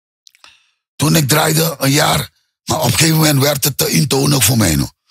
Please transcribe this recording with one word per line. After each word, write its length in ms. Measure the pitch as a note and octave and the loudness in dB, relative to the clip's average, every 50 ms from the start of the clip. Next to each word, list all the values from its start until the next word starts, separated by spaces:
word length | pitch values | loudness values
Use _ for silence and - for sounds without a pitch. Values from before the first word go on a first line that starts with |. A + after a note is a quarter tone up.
| _ _ _ _ _ - _ _ _ - - _ _ _ _ _ _ _ _ | _ _ _ _ _ -20 _ _ _ -20 -20 _ _ _ _ _ _ _ _
toen 200 | - - D3+ D#3+ | -4 -2 0 0
ik 120 | E3 D3+ A#2+ | 0 0 2
draaide 480 | D3 D3+ D#3 D#3+ D#3+ D#3 D#3+ E3 D3 - | 0 0 0 0 0 0 -2 -2 -4 -4
een 120 | C3+ C3+ | -2 0
jaar, 400 | C3+ D3+ D#3 D#3 D3 D3 - - _ _ _ _ _ _ _ | 0 2 0 0 0 -2 -4 -8 _ _ _ _ _ _ _
maar 140 | - A#2+ - | -6 -4 -2
op 60 | - | -2
een 60 | B2+ - | -2 0
gegeven 240 | - D#3+ E3 D#3+ | 0 0 2 2
moment 240 | D#3 D#3+ D3+ D3 C3+ | 2 2 2 2 2
werd 240 | C3 D3 D3 C3+ - | 2 0 -2 -2 -4
het 120 | D3+ C3 | -4 -4
te 120 | - D#3+ D#3 | -4 -4 -2
eentonig 560 | - E3 D#3 B2 C3+ C3+ C#3 C#3+ D3 C#3 - | 0 0 0 0 0 0 0 0 0 0 2
voor 120 | - C3 | 0 2
mij, 180 | A2+ G#2+ E2+ D#2 | 2 2 0 0
no. 140 | C#2+ C2+ - - _ _ _ | 0 -2 -4 -8 _ _ _